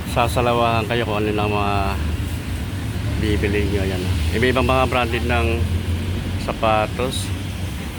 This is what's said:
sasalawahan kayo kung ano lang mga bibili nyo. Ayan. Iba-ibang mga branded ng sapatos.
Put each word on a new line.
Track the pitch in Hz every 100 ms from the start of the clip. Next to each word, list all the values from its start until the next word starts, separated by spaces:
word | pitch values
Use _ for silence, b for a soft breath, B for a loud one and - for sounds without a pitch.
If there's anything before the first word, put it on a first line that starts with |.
| - -
sasalawahan | 117 - 120 120 117 117 110
kayo | 120
kung | 110 104
ano | 107 104
lang | 104
mga | 104 101 101 98 98 - - - - - - - - - - - -
bibili | 107 104 101 101 101
nyo. | 101
Ayan. | 98 92 90 - -
Iba-ibang | 110 123 127
mga | 123 131 131
branded | 127 120 120 120
ng | 120 117 117 117 - - - - - - - -
sapatos. | 117 113 110 107 - 127 - - - - - - - -